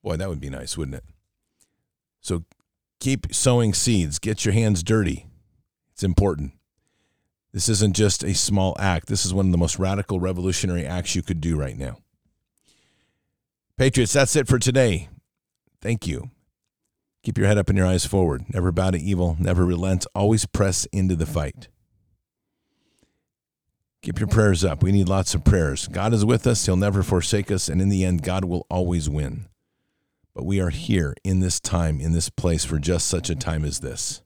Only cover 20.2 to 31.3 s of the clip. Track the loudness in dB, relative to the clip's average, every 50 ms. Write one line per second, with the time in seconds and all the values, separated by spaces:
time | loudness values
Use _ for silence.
20.2 | 2 2 2 2 0 -2 0 0 0 0 0 -2 -4 -2 -2 0 0 0 0 0
21.2 | -2 -2 -2 -4 -4 -4 -8 -14 -20 -20 _ _ _ _ _ _ _ _ _ _
22.2 | _ _ _ _ _ _ _ _ _ _ _ _ _ _ _ _ _ _ _ _
23.2 | _ _ _ _ _ _ _ _ _ _ _ _ _ _ _ _ -10 -8 -4 -4
24.2 | -2 2 4 4 6 6 4 4 2 0 2 2 2 4 4 4 4 2 2 0
25.2 | 0 0 -2 2 4 4 4 4 2 0 -2 -4 -8 -6 -6 -4 0 0 2 2
26.2 | 4 4 2 2 2 0 0 2 0 0 2 2 2 2 2 0 0 2 0 0
27.2 | 0 0 -2 -2 -2 -2 -2 -2 -2 -2 0 0 2 2 2 2 2 0 0 -2
28.2 | -2 -2 -2 -2 -2 -2 -4 -6 -4 _ -2 -2 0 0 0 0 -2 -2 -2 -2
29.2 | -4 -4 -6 -10 -12 -14 _ _ _ _ _ _ _ _ _ _ _ _ _ _
30.2 | _ _ _ -8 -4 -2 0 0 0 0 -2 -4 -2 0 2 2 2 0 -4 -6
31.2 | _ 0